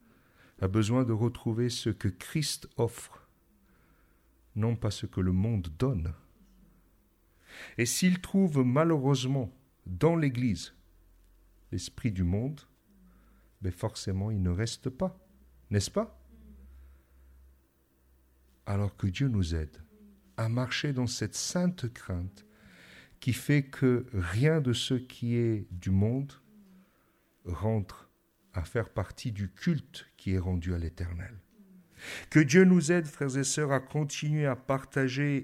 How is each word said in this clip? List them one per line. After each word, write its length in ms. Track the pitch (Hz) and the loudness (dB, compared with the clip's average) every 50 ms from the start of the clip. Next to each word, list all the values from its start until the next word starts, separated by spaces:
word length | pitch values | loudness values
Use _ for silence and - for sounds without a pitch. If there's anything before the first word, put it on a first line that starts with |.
| _ _ _ _ _ _ _ _ - - _ - | _ _ _ _ _ _ _ _ -20 -20 _ -4
a 60 | 98 95 | -2 0
besoin 360 | 95 110 110 101 120 127 127 | 2 2 2 4 2 2 2
de 100 | 113 113 | 2 0
retrouver 560 | 104 117 117 120 - - 120 110 110 120 123 | 0 0 0 -2 -2 -4 -4 -2 0 -2 -2
ce 200 | 117 - - 117 | -2 -2 -2 -2
que 180 | 104 - - 104 | -2 0 -2 -4
Christ 640 | - - - - - 160 147 - - - - - - - | -4 -4 -10 -6 -4 -4 -2 -2 -4 -8 -12 -10 -4 -4
offre, 500 | 120 113 - - - - - - - _ _ _ _ _ _ _ _ _ _ _ _ _ _ _ _ _ _ _ _ _ _ _ _ _ _ | -4 -4 -4 -8 -14 -18 -20 -20 -20 _ _ _ _ _ _ _ _ _ _ _ _ _ _ _ _ _ _ _ _ _ _ _ _ _ _
non 200 | 110 107 117 117 | -2 0 0 0
pas 160 | 117 - 110 | -2 -2 -4
ce 140 | - - - | -4 -6 -8
que 160 | 101 - - | -6 -2 0
le 100 | 92 92 | 0 2
monde 360 | 92 92 98 117 117 104 85 82 78 - | 2 2 2 2 0 0 -2 -4 -4 -2
donne. 360 | 127 135 135 92 82 82 - - - _ _ _ - _ _ - - - _ _ _ _ _ _ _ _ _ _ _ _ _ _ _ - - - - - - - | -2 0 0 -2 -2 -4 -6 -8 -14 _ _ _ -20 _ _ -20 -20 -20 _ _ _ _ _ _ _ _ _ _ _ _ _ _ _ -20 -20 -18 -18 -10 -4 -2
Et 80 | 120 | -2
s'il 360 | 120 - - - 185 180 180 | 0 2 4 4 4 4 2
trouve 420 | - - - 196 196 180 151 139 127 | 0 0 2 4 4 4 4 4 4
malheureusement 920 | 123 123 143 165 165 165 151 127 139 143 127 123 127 139 139 123 98 - - _ _ _ _ _ | 4 4 4 4 4 4 4 4 4 2 2 2 0 0 -2 -2 -4 -8 -14 _ _ _ _ _
dans 300 | 92 92 87 - 160 170 | -10 -2 2 2 4 4
l'église 580 | 165 156 143 123 120 123 123 98 - - - - - _ _ _ _ _ _ _ _ _ _ _ _ _ _ _ _ _ _ | 4 2 0 0 2 2 0 0 0 -4 -10 -16 -20 _ _ _ _ _ _ _ _ _ _ _ _ _ _ _ _ _ _
l'esprit 400 | - 92 - - - - - 123 | -8 -8 -8 -10 -10 -4 -4 -2
du 120 | 101 92 90 | 0 0 0
monde, 380 | 87 90 104 117 139 151 147 - _ _ _ _ _ _ - - - - - _ - - _ _ _ _ _ | 0 2 0 -2 -4 -6 -10 -14 _ _ _ _ _ _ -20 -20 -20 -20 -20 _ -20 -20 _ _ _ _ _
ben 100 | 101 95 | -6 -6
forcément 600 | 85 - - 107 - - - - 95 95 98 107 | -4 -4 -6 -6 -6 -6 -6 -4 -2 -2 -2 -2
il 100 | 110 101 | -2 0
ne 80 | 92 90 | 0 2
reste 400 | 87 87 113 117 - - - 127 | 2 0 -2 -4 -6 -6 -8 -8
pas, 280 | - - 190 185 180 - - - - - - - - - - - | -4 -4 -4 -4 -4 -8 -16 -20 -20 -20 -20 -20 -20 -20 -8 -2
n'est-ce 220 | 196 202 202 - | 0 0 0 0
pas ? 280 | - 202 226 226 - - - - - - - - - - - - - - - - - - _ _ _ - - - - - - - - _ _ _ _ _ _ _ _ _ _ _ _ _ _ _ _ _ _ _ _ _ _ | -2 -4 -4 -4 -8 -16 -20 -20 -20 -20 -20 -20 -20 -20 -20 -20 -20 -20 -20 -20 -20 -20 _ _ _ -20 -20 -20 -20 -20 -20 -20 -20 _ _ _ _ _ _ _ _ _ _ _ _ _ _ _ _ _ _ _ _ _ _
Alors 300 | - 101 101 101 98 - | -4 -2 0 0 -2 -2
que 120 | - - 98 | -2 -2 -2
Dieu 200 | 90 - 139 139 | 0 0 0 2
nous 280 | 120 101 92 80 85 | 2 2 2 2 0
aide 220 | 80 78 73 - - - - - - - - - _ _ _ _ - | -2 -2 -4 -8 -16 -20 -20 -20 -20 -20 -20 -20 _ _ _ _ -4
à 100 | 113 110 | -2 -2
marcher 460 | 117 123 127 123 - - - 147 139 | 0 -2 -2 -2 -4 -4 -2 -2 0
dans 140 | 123 123 117 | 0 0 -2
cette 280 | - - 113 104 - | -2 -2 -4 -4 -4
sainte 560 | - - - - 180 180 180 180 - - 117 | -6 -6 -4 -2 0 0 0 0 -2 -6 -8
crainte 540 | 117 - - - 92 87 87 92 - - - - - - - - - - - - - - - - - _ | -8 -8 -8 -6 -4 -4 -4 -6 -8 -14 -20 -20 -20 -20 -20 -20 -20 -20 -20 -20 -20 -20 -20 -20 -20 _
qui 140 | - 127 117 | -2 -2 -2
fait 300 | - - - 143 147 139 | -2 0 2 2 2 2
que 420 | - - - - 127 123 120 120 - - | 0 -2 0 2 2 2 2 0 -2 -4
rien 480 | 98 87 85 90 110 131 156 160 160 | -4 -4 -2 0 2 2 4 4 2
de 120 | 143 127 117 | 2 2 0
ce 200 | - - - 135 | 0 0 -2 -2
qui 420 | 123 127 - - - - 120 120 | -2 -2 -6 -10 -6 -4 -2 0
est 320 | 120 120 117 110 107 92 - | 0 2 0 0 -2 -4 -8
du 200 | 90 87 - 95 | -10 -6 -2 0
monde 400 | 95 95 101 110 120 135 139 139 - - _ _ - - - - - - - _ _ _ _ _ _ _ _ _ _ _ _ | 2 4 4 4 2 0 -4 -6 -10 -16 _ _ -20 -20 -20 -20 -20 -20 -20 _ _ _ _ _ _ _ _ _ _ _ _
rentre 680 | 87 87 80 92 110 110 110 95 - - - - _ _ _ _ _ _ _ _ _ - | -8 -6 -2 0 0 0 0 -2 -4 -10 -18 -20 _ _ _ _ _ _ _ _ _ -8
à 100 | 90 80 | -8 -8
faire 260 | - - 120 - - | -4 -4 -4 -4 -4
partie 420 | - - 98 - - - - 131 | -4 -6 -6 -6 -8 -8 -8 -8
du 200 | 107 101 101 92 | -4 -4 -6 -6
culte 560 | - - - 180 175 135 - - - - - - _ | -6 -4 -2 -2 -2 -2 -4 -8 -16 -20 -20 -20 _
qui 160 | - - 98 | -10 -4 -2
est 80 | 92 95 | -2 0
rendu 340 | 87 92 92 87 82 90 90 | 0 0 -2 -2 -2 -2 -4
à 40 | 85 | -4
l'Éternel. 600 | 82 82 - - 87 85 85 85 90 - 117 98 - _ _ - - - - - - _ _ - - - - - - - | -4 -6 -6 -8 -8 -8 -8 -8 -10 -12 -14 -16 -20 _ _ -20 -20 -20 -20 -20 -20 _ _ -18 -16 -14 -14 -14 -12 2
Que 100 | - 151 | 4 6
Dieu 240 | 156 135 127 185 190 | 6 8 8 8 10
nous 280 | 185 185 180 151 143 | 10 8 6 6 4
aide, 140 | 175 175 165 | 2 2 2
frères 320 | 151 - - 143 139 127 139 | -2 -4 -4 -4 -2 0 0
et 60 | 135 | -2
sœurs, 300 | 131 - - 151 143 139 | -2 -2 -2 0 0 0
à 80 | 131 | 0
continuer 640 | 135 - - 151 156 143 - - - 151 151 151 147 | -2 -2 -2 -2 -2 -2 -4 -4 -2 -2 0 0 2
à 100 | 139 127 | 0 0
partager 840 | 113 - - 131 135 131 - - 139 135 131 123 135 143 147 143 135 | -2 -2 -2 -2 -2 -4 -4 -2 0 0 0 0 0 0 0 0 -2